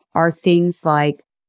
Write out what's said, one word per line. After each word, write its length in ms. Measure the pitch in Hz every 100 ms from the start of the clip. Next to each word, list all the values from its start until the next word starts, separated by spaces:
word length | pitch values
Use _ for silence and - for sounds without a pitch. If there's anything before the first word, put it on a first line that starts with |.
| _ 160
are 160 | 165
things 520 | 165 185 175 175 -
like 400 | 165 147 147 143 _ _